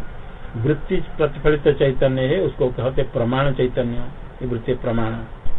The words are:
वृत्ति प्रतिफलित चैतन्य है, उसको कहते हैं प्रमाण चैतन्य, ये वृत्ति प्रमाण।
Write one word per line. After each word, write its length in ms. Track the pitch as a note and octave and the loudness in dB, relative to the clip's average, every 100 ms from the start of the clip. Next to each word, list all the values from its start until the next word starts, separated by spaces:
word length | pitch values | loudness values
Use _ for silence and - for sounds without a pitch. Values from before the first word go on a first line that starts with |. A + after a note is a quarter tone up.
| - - - - - A#2 | -2 -8 -12 -12 -10 -2
वृत्ति 400 | B2+ D3 - F3+ | 0 0 0 0
प्रतिफलित 720 | - - D3 C#3 D3+ D3+ D3+ | 0 0 -2 2 2 4 4
चैतन्य 540 | B2+ C#3 B2+ C3+ C3 | 4 2 4 2 2
है, 180 | C3 F3+ | 2 2
उसको 280 | E3+ - C3 | 0 0 -2
कहते 340 | B2 A#2+ C3+ | 0 0 0
हैं 100 | C3 | 0
प्रमाण 400 | C3 A#2 B2+ C#3+ | 0 0 2 2
चैतन्य, 440 | C3+ B2+ C3+ A#2+ A#2+ - - - - | 2 0 0 -2 -2 -4 -6 -14 -8
ये 40 | B2+ | -6
वृत्ति 280 | A#2 C3 | -4 -2
प्रमाण। 380 | B2 B2 A2+ A2+ A#2 A2+ - - | -4 -2 0 0 -2 -8 0 2